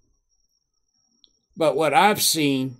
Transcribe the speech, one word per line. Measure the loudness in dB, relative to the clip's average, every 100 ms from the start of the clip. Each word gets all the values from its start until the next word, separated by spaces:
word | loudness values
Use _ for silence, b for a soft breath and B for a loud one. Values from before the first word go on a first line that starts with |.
| _ _ _ _ _ _ _ _ _ _ _ _ _ _ _ -4
But | -2 0
what | 0
I've | 2 2 2
seen | -2 0 0 -2 -4